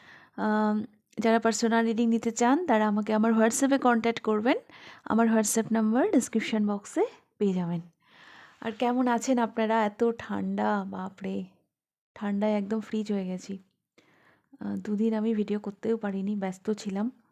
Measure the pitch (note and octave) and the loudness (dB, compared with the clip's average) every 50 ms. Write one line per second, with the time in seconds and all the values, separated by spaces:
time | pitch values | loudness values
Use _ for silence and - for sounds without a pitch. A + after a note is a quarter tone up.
0 | - - - - - - _ - - G#3+ G#3+ G#3+ G#3+ G#3+ G#3+ G#3+ G#3+ - _ _ | -20 -20 -20 -20 -20 -16 _ -4 -2 0 0 2 2 0 0 -2 -4 -6 _ _
1 | _ _ _ - G#3+ A3+ A3+ A3+ A3+ A3+ A3 - - A3+ A3+ A3+ A3+ A3+ A3+ G#3+ | _ _ _ -2 2 4 4 4 4 2 0 2 0 2 2 2 2 2 2 2
2 | A#3+ A#3 A3+ A3+ - A#3 A3 - A#3+ A#3+ C4+ E4 F#4 E4+ A#3 G#3+ G#3+ G#3+ G3+ G#3 | 2 2 2 2 0 -2 0 2 4 4 4 4 2 2 2 2 2 2 0 0
3 | G#3 G#3+ G#3+ G#3+ A3 A3+ A3+ A3 A3 A3+ A3+ - C#4 C4 C#4 C4 - B3 A#3+ A3+ | 0 0 0 2 2 4 4 4 4 4 2 2 2 2 2 4 4 4 4 4
4 | A3+ A#3 A#3 - - A3 G#3+ G#3+ G#3+ B3 D#4+ B4 - - - - - - - - | 2 0 -2 -2 -2 -2 0 0 2 0 0 0 -2 -10 -20 -20 -20 -20 -20 -14
5 | - - - A3 A#3 A3+ A3 A3 G#3+ G#3 - A3+ A3 A3+ A3+ A3+ A3 G#3+ A3 B3+ | -6 -2 2 2 4 4 4 2 2 2 0 0 0 0 0 2 2 2 2 2
6 | D#4 G#4+ G#4 C4+ A3+ - - A3 G#3 - - G#3+ G#3 G#3 G3+ G3+ - - - D#4+ | 2 4 4 2 2 2 -2 -4 -2 0 0 0 0 0 0 -2 -6 -6 -2 -2
7 | G4+ C5 - - _ _ _ - G#3 G3 F#3 F#3 F3+ E3+ E3+ E3+ E3+ - _ _ | -2 -2 -2 -10 _ _ _ -2 0 0 0 0 -2 -2 -4 -6 -6 -10 _ _
8 | _ _ _ - - - - - - - - - - A#3 G#3+ G#3+ B3+ A#3+ B3 B3+ | _ _ _ -20 -20 -20 -20 -20 -20 -20 -16 -10 -8 -8 -4 -2 0 0 2 2
9 | B3+ B3 A#3+ A3+ A3+ C4 C4 A#3+ A#3 A3 A#3 - A3 G#3+ A3 A3+ G#3+ G#3 G#3 - | 2 2 2 0 0 0 2 2 0 0 0 0 0 2 2 2 2 0 0 0
10 | A#3 A#3 A3+ A#3 - - G3+ G3+ F#3+ F#3+ G3 G3 G#3 G#3+ G#3+ G3+ F#3+ G3 F#3+ F#3+ | 0 0 0 -2 -6 -8 -6 -4 -4 -4 -2 -2 0 0 0 -2 -4 -6 -8 -8
11 | F#3 G3 F#3+ - G3 F#3+ F#3+ G3 F#3 F#3 _ _ _ _ _ _ _ _ _ _ | -10 -10 -10 -10 -10 -8 -6 -8 -8 -10 _ _ _ _ _ _ _ _ _ _
12 | _ _ - - G#3+ G3+ G3+ G3+ G#3 G#3+ G#3+ G#3 G3 G3 A3 A3 G#3 - - A3 | _ _ -14 -8 -6 -4 -2 0 0 0 0 0 -2 -2 -4 -6 -6 -4 -4 -4
13 | G#3+ G#3 G#3 G3 F#3+ F#3 F#3 F3+ - - G3 F#3+ - _ _ _ _ _ _ _ | -2 -2 -2 -4 -4 -4 -6 -8 -8 -10 -12 -12 -14 _ _ _ _ _ _ _
14 | _ _ _ _ _ _ _ _ _ _ _ - G#3 G3+ G3+ G3 F#3 G#3 G#3+ G3+ | _ _ _ _ _ _ _ _ _ _ _ -12 -8 -8 -6 -6 -6 -4 -2 0
15 | A3 A3+ A3 G#3+ G#3+ A3+ A3+ G#3 G#3 G3+ G3+ G#3 G#3 G3+ G3+ - - A3 A3+ A3+ | 0 0 0 0 0 0 0 -2 -2 -2 -4 -6 -6 -8 -10 -6 -4 -2 -2 -2
16 | A3 G3+ F#3+ G3 F#3+ G3 G#3+ G#3 G3 F#3+ F#3 - - - G#3+ G#3+ - G#3 F#3+ G3 | -2 -4 -6 -4 -4 -4 -4 -4 -4 -6 -6 -6 -6 -6 -6 -4 -6 -6 -4 -4
17 | G#3+ B3 - _ _ _ | -4 -4 -6 _ _ _